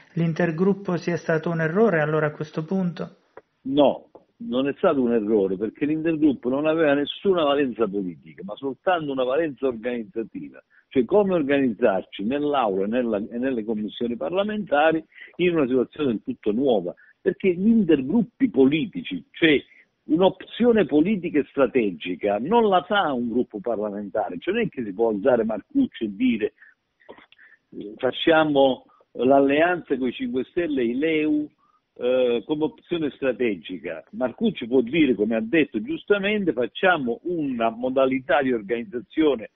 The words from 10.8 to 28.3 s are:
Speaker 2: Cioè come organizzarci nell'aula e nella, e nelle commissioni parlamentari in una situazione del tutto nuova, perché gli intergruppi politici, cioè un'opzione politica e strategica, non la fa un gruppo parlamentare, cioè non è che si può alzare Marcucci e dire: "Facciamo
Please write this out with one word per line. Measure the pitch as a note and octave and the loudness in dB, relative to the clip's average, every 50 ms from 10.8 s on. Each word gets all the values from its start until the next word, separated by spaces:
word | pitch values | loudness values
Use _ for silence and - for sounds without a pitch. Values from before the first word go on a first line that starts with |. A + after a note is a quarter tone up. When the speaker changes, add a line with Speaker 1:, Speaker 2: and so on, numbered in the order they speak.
| _ _ | _ _
Speaker 2:
Cioè | - C3+ A#2 | 0 0 2
come | - F3 G#3 G#3 F#3+ F#3 | 4 4 2 4 2 0
organizzarci | E3+ C#3+ C3 C#3+ C#3 C3+ B2+ G#2 F2+ A#2+ A2 F#2+ F#2 E2 - - - G2 | 0 0 0 0 2 2 0 0 2 2 2 2 0 -4 -8 -10 -8 -4
nell'aula | A2+ C3+ D3 D3 D3 C#3+ C#3 A#2+ G#2+ F#2 F#2+ G2 | -4 -2 -2 -2 -2 0 0 0 0 0 -2 -2
e | G#2 | -2
nella, | A2+ B2+ B2 A#2 G#2+ | -2 -2 -2 0 -2
e | G2 A2 - A#2+ A#2+ | -4 -4 -6 -6 -6
nelle | B2 C3+ C3 A2+ G#2 | -4 -4 -4 -4 -4
commissioni | A2 A2+ G#2+ G#2+ G2+ - - B2 A#2 A#2+ | -4 -4 -4 -6 -8 -6 -6 -6 -6 -6
parlamentari | A#2 D3+ D#3+ F3 F#3+ G3+ G#3+ G#3+ G#3+ G3 - C#3+ D3 D3+ E3 D#3+ D#3+ D#3+ _ _ - - - - | -6 -6 -4 -2 -2 -2 -2 -4 -6 -4 -2 0 2 4 2 2 0 -4 _ _ -20 -20 -12 -4
in | - F3 F3+ E3+ | -2 0 2 2
una | D#3+ C#3+ | 2 2
situazione | A#2+ C3 B2+ A2+ - - - D3+ C3 | 2 2 0 0 0 -2 -4 -2 -2
del | A2 G2 | -2 -2
tutto | - - B2 - - G#2+ | -4 -8 -10 -4 -4 -2
nuova, | G2+ A#2 C#3+ C#3 A#2 G2 E2+ F2 - _ _ _ _ _ | 0 0 2 2 2 2 0 -4 -8 _ _ _ _ _
perché | - F#3+ F3+ - - F#3+ F3 | -2 -2 -2 0 0 0 0
gli | F3 F#3+ A3+ | 2 4 4
intergruppi | A3+ A3+ G3 D#3+ D#3+ C#3 B2+ C3+ F3+ A#3+ F#3+ - _ - C4 B3 | 4 4 4 4 2 2 2 0 0 0 0 -2 _ -2 -2 2
politici, | - C#3 C3+ C3+ D3 E3 C3+ G#2 - - - - - - - _ | 4 4 4 6 4 2 -2 -4 -6 -8 -8 -8 -8 -10 -10 _
cioè | - - E3+ D#3+ D3 A#2+ - _ _ _ _ _ _ _ _ | -2 2 4 4 4 2 0 _ _ _ _ _ _ _ _
un'opzione | - D3+ E3+ F#3+ F#3 - - - - - - A3+ B3 A3+ G#3+ F3 | -2 2 4 4 2 2 0 -8 -10 -4 2 4 4 4 4 4
politica | B2+ C#3 D3+ D#3 G3 A3 F#3 D#3+ E3 C3+ D3 | 4 2 2 2 2 0 -2 -2 -2 -2 -2
e | B2+ - | -2 0
strategica, | - D3 C3+ A2 - C3 A2 G2 F2 D2+ - F2+ F2+ D#2 - G2+ G2+ G#2 | 0 0 2 2 2 2 0 0 -2 -6 -8 -8 -6 -4 -2 -2 -2 -2
non | A#2+ E3 A3+ A#3+ A3+ G#3 | 0 0 2 2 4 4
la | F#3+ F3+ | 2 2
fa | F3+ - G#3 G3+ F#3 D3+ | 0 0 0 0 0 0
un | C3+ A#2+ A#2+ A#2 | -2 -4 -4 -2
gruppo | G#2+ B2 A#2 - - G#2 | -2 -2 -2 -2 -6 -8
parlamentare, | F#2+ A#2+ A2+ G2+ G#2+ G#2 G2 G#2 G#2 G2 - A2 F#2+ F2 F2 E2+ | -6 -4 -4 -2 -4 -4 -6 -8 -8 -6 -4 -4 -4 -4 -6 -8
cioè | - F3 | -6 -4
non | G3 A#3+ A3+ | -2 -2 -2
è | - | -4
che | - C#3 A#2 | -4 -8 -8
si | G#2 | -6
può | F#2 G2+ A#2 A2+ | -2 0 0 0
alzare | G#2+ G2 G2+ B2+ B2 A#2 A2 | 0 0 2 2 4 4 2
Marcucci | A2+ A2 G2+ - _ - - C4 - - - A2+ | 0 -4 -6 -8 _ 0 0 0 0 -2 -6 -6
e | G#2+ - | -6 -2
dire: | G2+ B2+ B2+ A#2+ G#2 G#2+ - - _ - - _ _ _ _ _ _ _ - - - - _ _ _ - - _ _ _ _ - - F#2 G2+ A2 | 0 0 0 2 0 -2 -4 -6 _ -20 -20 _ _ _ _ _ _ _ -20 -20 -20 -20 _ _ _ -20 -20 _ _ _ _ -16 -14 -14 -14 -8
"Facciamo | - - B2 - - - E3 | -4 -4 -4 -4 0 2 4